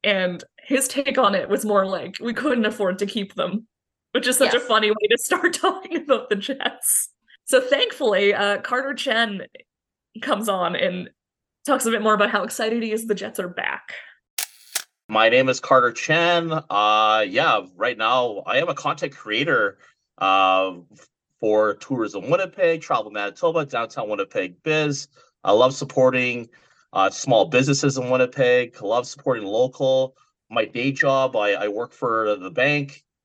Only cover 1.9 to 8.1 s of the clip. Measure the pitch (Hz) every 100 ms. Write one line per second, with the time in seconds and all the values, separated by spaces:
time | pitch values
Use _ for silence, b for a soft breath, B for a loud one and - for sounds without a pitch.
1.9 | 185 185 - 233 226 254 240 214 - 196
2.9 | 190 202 220 196 - 175 208 - _ _
3.9 | _ _ 240 240 254 262 240 240 220 214
4.9 | 214 214 233 - - 359 349 381 370 -
5.9 | 330 294 226 - 196 196 269 - - -
6.9 | - - _ b b - 254 - - 480
7.9 | - 254